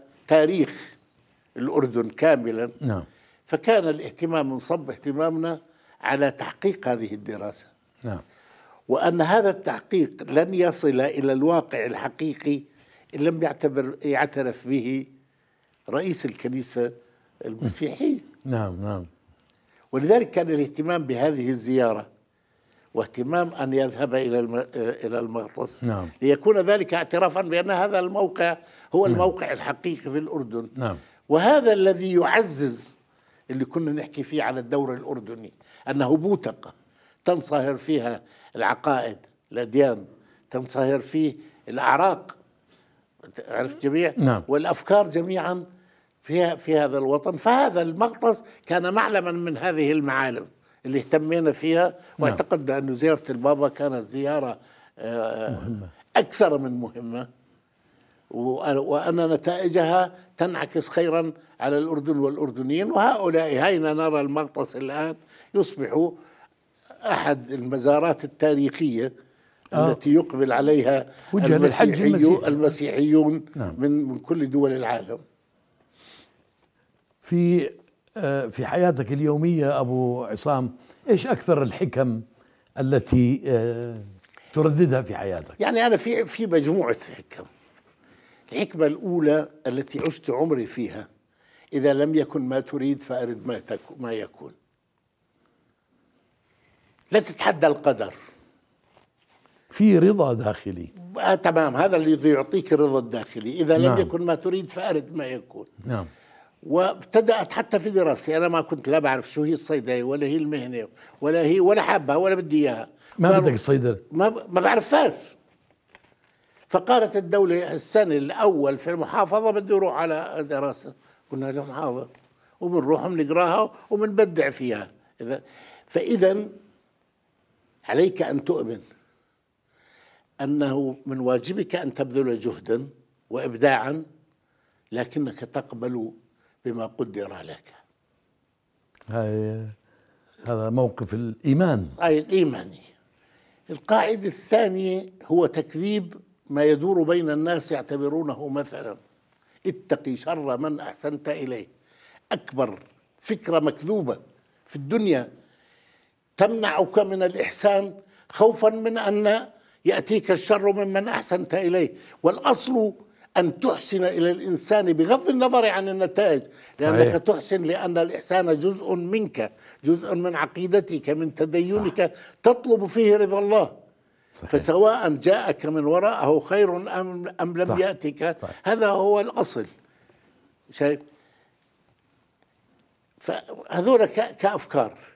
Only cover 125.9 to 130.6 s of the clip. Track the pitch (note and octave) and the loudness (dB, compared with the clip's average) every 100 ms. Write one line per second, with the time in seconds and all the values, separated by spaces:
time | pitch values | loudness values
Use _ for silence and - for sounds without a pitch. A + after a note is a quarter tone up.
125.9 | E3+ - A3+ F#3 G3+ G#3 - _ _ _ | -4 0 2 4 2 -6 -14 _ _ _
126.9 | _ _ _ _ _ _ _ _ _ - | _ _ _ _ _ _ _ _ _ -4
127.9 | C3 F#3 F#3 D#3 C#3 C#3+ F3 A2+ G#2+ - | 2 2 0 -4 -4 -2 -4 -4 -10 -16
128.9 | _ _ _ _ _ _ _ _ _ _ | _ _ _ _ _ _ _ _ _ _
129.9 | _ _ _ _ - C#3 D3 | _ _ _ _ -8 -2 0